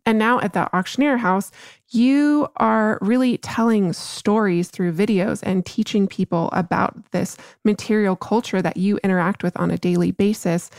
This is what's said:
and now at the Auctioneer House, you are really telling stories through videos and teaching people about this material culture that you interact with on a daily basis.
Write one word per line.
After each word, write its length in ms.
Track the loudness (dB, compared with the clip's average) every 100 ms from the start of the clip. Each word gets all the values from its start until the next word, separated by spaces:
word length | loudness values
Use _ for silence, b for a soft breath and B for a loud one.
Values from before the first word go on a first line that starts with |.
| 0
and 100 | 2
now 220 | 2 2
at 140 | 0
the 200 | -2 0 -2
Auctioneer 420 | -2 0 0 2
House, 320 | 2 0 -2 B B B _
you 580 | 2 4 4 4 2 0 0
are 400 | 2 2 2 0
really 380 | 0 2 2 0
telling 540 | -4 0 2 2 0
stories 760 | -2 -10 -4 0 2 2 0 -2
through 220 | -2 -2
videos 480 | 0 0 2 0 -2
and 240 | -2 -2 -2
teaching 400 | -4 -2 0 0
people 440 | -2 -2 -2 -2
about 580 | -4 -2 -2 -2 -6 -6
this 260 | -4 -4 -8 B B
material 500 | -2 -2 0 0 0
culture 480 | -2 -2 -2 0 -2
that 140 | -2 -2
you 240 | 0 0
interact 400 | 0 2 0 0
with 140 | -4 -2
on 160 | -2
a 40 | 0
daily 360 | 0 2 0
basis. 580 | 0 0 0 -2 -2 -4